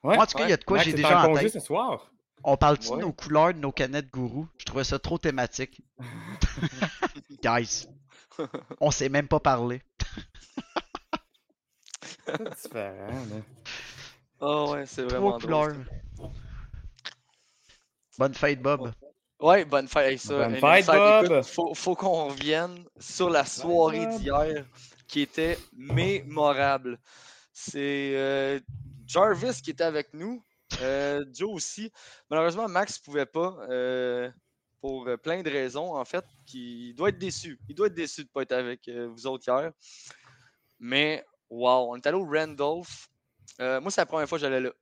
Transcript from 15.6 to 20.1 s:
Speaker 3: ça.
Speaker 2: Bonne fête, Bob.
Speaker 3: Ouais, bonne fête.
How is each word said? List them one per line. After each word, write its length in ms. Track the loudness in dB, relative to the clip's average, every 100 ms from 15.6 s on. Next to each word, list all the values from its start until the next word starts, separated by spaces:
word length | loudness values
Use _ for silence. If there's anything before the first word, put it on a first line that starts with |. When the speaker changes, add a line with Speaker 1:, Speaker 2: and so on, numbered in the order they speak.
| 0 -4 -10 -12 -14 -14
Speaker 3:
ça. 80 | -14 -14 -14 -14 -14 -16 -16 -16 -18 -18 _ _ _ _ _ _ _ _ _ -2
Speaker 2:
Bonne 140 | -2 2
fête, 260 | 0 0
Bob. 320 | 0 0 -2 -10 -18 _ _ _
Speaker 3:
Ouais, 260 | 8 8 6
bonne 220 | 0 2
fête. 240 | 2 2